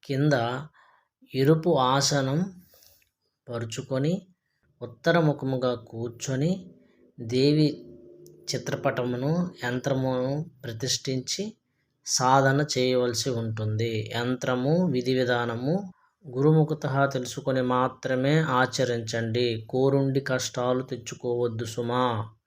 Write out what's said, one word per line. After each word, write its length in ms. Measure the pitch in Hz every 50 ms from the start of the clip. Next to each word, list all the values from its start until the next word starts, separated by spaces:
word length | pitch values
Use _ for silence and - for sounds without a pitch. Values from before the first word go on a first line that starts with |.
| _
కింద 280 | - 143 131 143 151 143 127 113 120 123 135 151 156 _ _ _ _ _ _ _ _ _ _ _ _ -
ఎరుపు 440 | 131 135 139 160 160 156 175 165 139
ఆసనం 840 | 127 127 131 139 135 - 147 143 131 131 139 156 190 202 - - - _ _ _ _ _ _ _ _ _ _ _ _ _ _ _ _ -
పరుచుకొని, 760 | 123 117 117 110 - - 127 - 135 131 139 151 180 196 - _ _ _ _ _ _ _ _ _ _ _ -
ఉత్తరముఖముగా 920 | - - _ _ 165 165 175 160 151 143 139 - 135 131 127 123 127 123
కూర్చొని, 960 | 120 - - - 113 117 120 117 - - - 131 131 143 165 185 196 - - - _ _ _ _ _ _ _ _ -
దేవి 480 | 123 110 120 127 131 147 151 156 151 147 - - - - - - - - - - - - - - - - -
చిత్రపటమును, 960 | 127 - - 135 127 - 139 127 - 123 123 123 120 131 143 160 175 180 180 - - -
యంత్రమును 800 | 123 123 127 127 139 135 131 131 131 127 127 127 131 139 151 160 175 _ _ -
ప్రతిష్ఠించి 920 | 117 113 110 131 127 - - - - 131 131 123 - - - 196 220 220 _ _ _ _ _ _ _ _ _ _
సాధన 600 | - - - 127 127 131 139 135 139 135 139 147 151 - 131
చేయవలసి 520 | 127 127 127 127 123 123 117 110 - 139
ఉంటుంది. 800 | 123 117 117 113 110 110 107 107 107 107 117 117 113 107 110 110 110
యంత్రము, 720 | 117 120 123 127 123 - 131 127 123 123 139 156 175 185
విధి 280 | 180 131 127 123 127 131
విధానము 800 | 127 127 123 120 120 120 120 117 113 123 139 165 196 208 185 - _ _ _ _ _ 214 156
గురుముఖతః 800 | 123 127 139 151 156 160 156 156 156 156 - 143 131 139 139
తెలుసుకొని 560 | 139 139 131 123 120 - - 131 135 131 131 127
మాత్రమే 800 | 123 123 127 127 131 127 - - 127 131 127 131 139 151 160
ఆచరించండి. 1300 | 160 147 131 123 131 123 - - 131 123 120 117 110 110 - 117 113 113 110 120 123 120 113 113 110 -
కోరుండి 520 | - 127 131 135 135 139 139 135 131 135
కష్టాలు 640 | 135 - 131 127 - - - - 123 123 127 127 131
తెచ్చుకోవద్దు 840 | 127 131 117 113 - - - - 123 120 120 123 120 120 113 120
సుమా. 680 | 110 113 - 120 117 120 127 127 123 117 110 110 110 - _ _